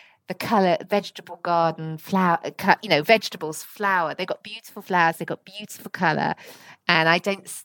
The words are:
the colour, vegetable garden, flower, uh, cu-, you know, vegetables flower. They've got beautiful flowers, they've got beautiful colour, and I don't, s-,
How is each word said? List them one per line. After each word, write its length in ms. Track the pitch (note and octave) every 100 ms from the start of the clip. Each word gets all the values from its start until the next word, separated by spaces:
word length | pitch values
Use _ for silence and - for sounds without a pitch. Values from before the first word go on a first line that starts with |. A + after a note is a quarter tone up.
| - _ -
the 60 |
colour, 420 | F#3 - G#3+ F#3 E3+ F#3+
vegetable 540 | G3+ G3 - - -
garden, 540 | F3 E3+ E3 E3 D#3+ D#3+
flower, 420 | - F#3+ F3+ E3+
uh, 60 | -
cu-, 300 | - G3 -
you 80 | G#3
know, 120 | D3
vegetables 600 | D#3 A3+ - - D#3 D3+
flower. 520 | - - G3+ F#3 D#3
They've 120 | C#3+ F#3
got 160 | -
beautiful 400 | G#3 A3 - G#3+
flowers, 340 | - F3+ E3 E3
they've 100 | E3
got 200 | - -
beautiful 440 | G3+ G#3+ - -
colour, 440 | - F3 D3+ D3+ - - - - - -
and 200 | E3 D#3+
I 100 | F3
don't, 260 | G3+ G3
s-, 200 | - -